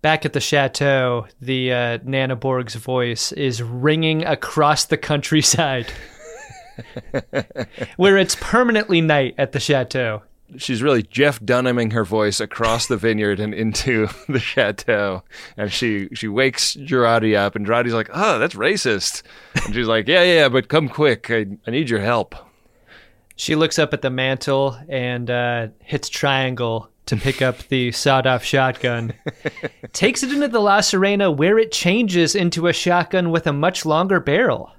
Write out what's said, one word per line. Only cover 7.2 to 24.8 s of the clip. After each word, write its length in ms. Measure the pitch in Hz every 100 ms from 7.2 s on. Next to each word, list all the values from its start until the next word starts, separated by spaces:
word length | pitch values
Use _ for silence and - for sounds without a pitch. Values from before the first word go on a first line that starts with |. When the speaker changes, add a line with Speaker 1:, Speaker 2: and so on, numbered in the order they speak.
| - 139 - - 110 - 123 -
Speaker 1:
where 200 | 190 196
it's 200 | 185 -
permanently 600 | - 226 247 220 214 175
night 340 | 160 147 127 -
at 140 | 139
the 80 | 139
chateau. 640 | - 139 123 131 120 107 - _ _ 127
Speaker 2:
She's 240 | - 120
really 200 | 139 127
Jeff 380 | 104 - 147 117
Dunhaming 520 | 110 123 127 120 113
her 120 | 113
voice 340 | 98 107 104 98
across 480 | 104 - 113 113 -
the 100 | 113
vineyard 440 | 110 107 104 98
and 120 | 107
into 560 | 101 110 104 131 113 107 -
<laughs> 100 | -
the 100 | 131
chateau. 880 | - - 104 101 - 107 101 92 - - - -
And 160 | 104
she, 360 | - 120 101 98
she 140 | 117 110
wakes 480 | 104 135 131 - -
Jurati 600 | 139 127 117 117 110 104
up, 200 | 101 104
and 100 | 101
Jurati's 260 | 120 120
like, 160 | 113 104
"Oh, 260 | 127 214 131
that's 160 | -
racist." 680 | 98 127 196 131 101 - - - - - -
And 100 | -
she's 140 | 107 113
like, 180 | 110 110
"Yeah, 160 | 180
yeah, 120 | 180 165
yeah, 60 | 143
but 200 | 127 123
come 200 | 156 143
quick. 420 | - 151 110 -
I, 160 | 113 101 101 -
I 40 |
need 200 | 127 143
your 80 | 113
help." 360 | 101 120 95 - - _ _ _ _ - - _ _
Speaker 1:
She 200 | - - 156
looks 220 | 156 -
up 140 | 147
at 100 | -
the 60 | 135
mantle 680 | 127 131 131 - 135 139 120